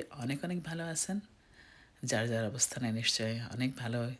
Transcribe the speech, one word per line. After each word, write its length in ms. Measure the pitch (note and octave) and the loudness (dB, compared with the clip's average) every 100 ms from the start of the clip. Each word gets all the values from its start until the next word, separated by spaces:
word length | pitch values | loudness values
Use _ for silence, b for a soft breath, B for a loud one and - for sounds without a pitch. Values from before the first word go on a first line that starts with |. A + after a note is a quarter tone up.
| - | -2
অনেক 280 | - A#2+ C#3+ | -4 -2 0
অনেক 160 | F3 F3+ | 0 -2
ভালো 200 | E3 E3 E3 | -2 -4 -2
আছেন। 320 | D#3+ - G3+ - - B B B B B B | 0 0 -2 -4 -16 B B B B B B
যার 220 | B2 A#2 A#2 | 0 2 4
যার 180 | A2+ A2 | 2 2
অবস্থানে 420 | - - B2 A#2+ | 2 0 2 0
নিশ্চয়ই 460 | A2+ A#2 - A2 A#2 | 2 2 2 0 0
অনেক 280 | A#2+ A2+ C3 - | -4 0 -2 0
ভালো 240 | C3 A#2+ A#2+ B2+ | -2 0 -2 -4